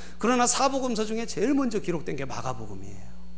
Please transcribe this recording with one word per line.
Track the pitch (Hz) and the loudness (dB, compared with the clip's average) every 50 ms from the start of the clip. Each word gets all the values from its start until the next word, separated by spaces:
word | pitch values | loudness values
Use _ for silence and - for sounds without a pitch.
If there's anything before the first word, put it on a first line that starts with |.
| - - - - | -8 -6 -4 0
그러나 | - 220 254 247 240 - | 2 2 4 4 6 4
사복음서 | - - 262 277 269 269 262 254 233 214 220 | 4 4 4 4 2 2 0 0 0 0 0
중에 | 208 220 226 233 | 0 -2 -2 -2
제일 | - - - 185 262 294 | -2 -2 0 2 2 4
먼저 | 277 277 240 202 202 | 4 2 2 2 0
기록된 | - - 170 156 - - 151 | 0 0 -2 -2 -2 -2 -4
게 | - 135 | -4 -4
마가복음이에요. | 131 - 120 117 127 127 113 110 101 101 95 95 95 - - - - - - - - - | -4 -4 -4 -2 -2 -2 -4 -4 -6 -6 -6 -6 -6 -6 -6 -6 -6 -6 -6 -6 -4 -4